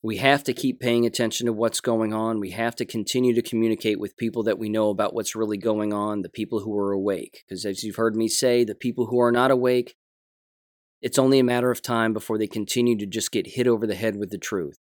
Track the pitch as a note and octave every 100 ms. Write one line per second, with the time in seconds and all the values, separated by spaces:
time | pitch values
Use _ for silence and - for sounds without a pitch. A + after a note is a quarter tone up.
0 | A2 G2+ C3+ C#3+ - - C3 B2+ B2 A#2+
1 | A#2 - A2+ - A#2+ G#2+ A2+ - - A2+
2 | A2 A2 A2+ A2 G2 F#2 A#2 - A#2+ A2+
3 | G2+ B2+ B2+ A#2 A#2 A2+ A2+ A2 A2 G#2+
4 | G2+ _ A#2 A#2 G#2+ G2+ G#2+ G#2+ G#2+ G2+
5 | G#2 A2+ G#2 A2 G#2+ G#2 A2+ G#2+ G#2+ G#2
6 | G#2 G#2 F2+ - G#2+ A2+ G#2+ G#2 G2+ G2
7 | G2+ F#2 A#1 - _ F#2+ G#2 G2 G#2+ G2
8 | A2+ A2 A2+ - C3 A#2+ A#2 G#2 B2 A2+
9 | A2+ B2 A#2+ A#2+ C3 C3 B2+ B2 B2 _
10 | _ _ _ _ _ _ _ _ _ _
11 | B2 - C3 C3+ B2 A#2+ B2 A#2+ - A#2
12 | A2+ G#2+ - A2 G#2+ A2+ G2+ B2 A#2+ A2+
13 | G2+ A2 - A2 - - B2 A2+ G#2+ G2+
14 | A2 G2+ G2+ F2+ - G2+ D#2 -